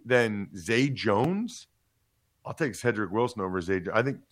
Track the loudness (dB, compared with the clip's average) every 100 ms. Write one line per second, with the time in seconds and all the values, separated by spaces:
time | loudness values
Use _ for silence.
0 | 2 4 4 0 -6 -8 0 2 2 0
1 | 2 2 2 0 -4 -10 -20 _ _ _
2 | _ _ _ _ -12 -4 -4 -2 0 0
3 | 0 0 -2 -2 -4 -4 -2 -2 0 0
4 | 0 -2 -12